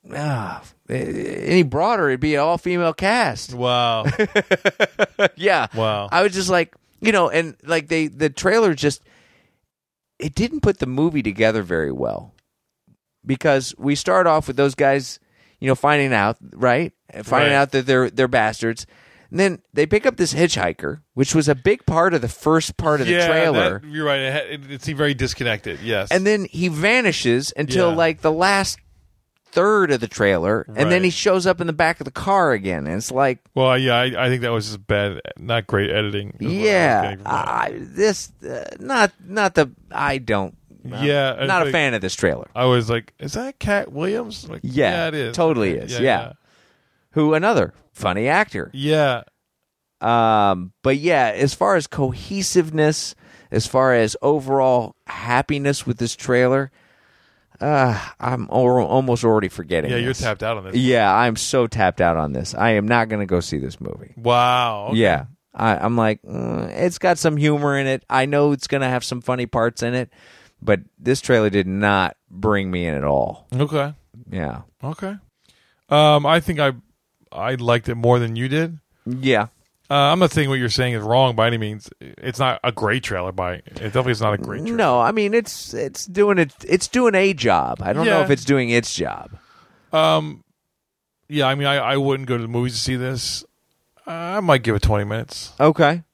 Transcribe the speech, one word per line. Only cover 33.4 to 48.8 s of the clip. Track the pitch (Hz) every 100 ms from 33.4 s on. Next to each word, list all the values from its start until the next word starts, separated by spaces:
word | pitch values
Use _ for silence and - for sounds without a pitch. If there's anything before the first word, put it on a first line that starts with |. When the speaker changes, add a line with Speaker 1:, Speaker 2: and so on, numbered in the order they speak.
| _
Speaker 2:
Well, | - 131 127
yeah, | 131 120
I, | 127 113
I | 127
think | 127
that | 120
was | 113 107
just | 104 101
bad, | 104 101 80 - -
not | 107 117 98
great | 104 101
editing | 104 104 101 101
is | -
what | 110
I |
was | 185
Speaker 1:
yeah, | 214 190 160 107
Speaker 2:
getting | 90 98
from |
that. | 98 131 -
Speaker 1:
I, | 60 57 53
this, | - 67 214 190 - _
uh, | - 127 - -
not, | - 254 202 _
not | 185 208 196
the, | 165 139 - _
I | - 143 135
don't, | 117 104 95 - _ - 123
I'm | 110
Speaker 2:
Yeah, | 143 143 135 123
I | 135
Speaker 1:
not | 185
a | 147
Speaker 2:
think |
Speaker 1:
fan | 139 143
of | 113
this | 92
trailer. | - 90 65 - 113
Speaker 2:
I |
was | 127 123 113
like, | 117 - _
"Is | 143
that | 214 262 -
Cat | 208 202 -
Williams?" | 139 180 220 226 220 -
Like, | -
Speaker 1:
Yeah, | 131 131 117
Speaker 2:
yeah, | 170 160
it |
is. | 156 117 120
Speaker 1:
totally | 165 127 98 69
Speaker 2:
Okay, |
Speaker 1:
is, | 55
Speaker 2:
yeah, | 120
Speaker 1:
yeah. | 127 101
Speaker 2:
yeah. | 120 - _ _ _ _ _ _ _
Speaker 1:
Who, | 156 151
another | 156 196 190 87 _ _
funny | - 104 95 123
actor. | 175 208 98 67
Speaker 2:
Yeah. | 131